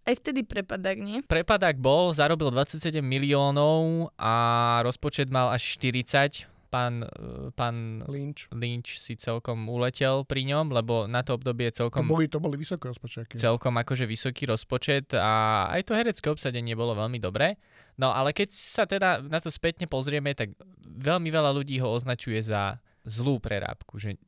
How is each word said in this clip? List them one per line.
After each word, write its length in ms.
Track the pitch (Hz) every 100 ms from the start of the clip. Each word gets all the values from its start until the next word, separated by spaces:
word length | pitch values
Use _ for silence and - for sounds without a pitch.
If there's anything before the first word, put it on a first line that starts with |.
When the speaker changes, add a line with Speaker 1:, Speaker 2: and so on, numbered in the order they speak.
Speaker 1:
aj 140 | - 247
vtedy 240 | - 269
prepadák, 560 | 220 202 190 190 190 190
nie? 240 | 202 226
Speaker 2:
prepadák 560 | - 165 - 208 185 135
bol, 320 | 127 151 180
zarobil 400 | 151 147 165 147
dvadsaťsedem 560 | 123 143 156 165 156
miliónov 1040 | 135 135 143 143 143 143 151 160 160 165 165
a 180 | - 113 117 117 117 117 117
rozpočet 480 | 120 - 147 - 131
mal 220 | 131 123
až 260 | 120 - -
štyridsať. 720 | 131 123 120 139 143 - - - _
Pán, 320 | 127 123 120
e, 80 | 113 - 120 120 131
pán 540 | - 120 117 113 110
Speaker 3:
Lynch. 480 | - 139 143 147 -
Speaker 2:
Lynch 480 | 117 120 120 - -
si 160 | -
celkom 400 | 113 - 117 - 113 110
uletel 560 | 120 123 - 135 135
pri 200 | 135 139
ňom, 220 | 131 143 156
lebo 360 | 123 117 117
na 180 | 104 120
to 80 | 120
obdobie 300 | 123 131 117 120
Speaker 3:
To 180 | - 120
Speaker 2:
celkom 160 | 131
Speaker 3:
boli, 220 | 156 160 156
to 120 | 151
boli 180 | 160 143
vysoké 300 | 156 175 127
rozpočiaky. 480 | 120 120 - 117
Speaker 2:
celkom 360 | 113 117 120 127
akože 300 | 117 120 127
vysoký 400 | 117 113 131 127
rozpočet 720 | 135 113 - 127 - 143 139
a 160 | 120 104 110 110 107 92
aj 120 | 175
to 100 | -
herecké 340 | 220 233 - 151
obsadenie 460 | 151 135 120 117
bolo 180 | 113 120
veľmi 300 | 104 113 123
dobré. 320 | 98 107 160 208 _ - _
No 180 | - 131
ale 200 | 117 139
keď 180 | 156 202
sa 340 | - - -
teda 400 | 208 196 190 160
na 160 | 143 160
to 80 | 165
spätne 400 | - 170 160 175
pozrieme, 440 | 131 135 147 143
tak 180 | 139 107 - - -
veľmi 480 | - 98 135 180 165
veľa 220 | 160 147
ľudí 260 | 139 139 131
ho 80 | 127
označuje 500 | 120 127 120 - 110
za 340 | 110 104 98 120 _ _
zlú 380 | - 110 127 127
prerábku, 560 | - 101 - - -
že, 200 | 101 104 98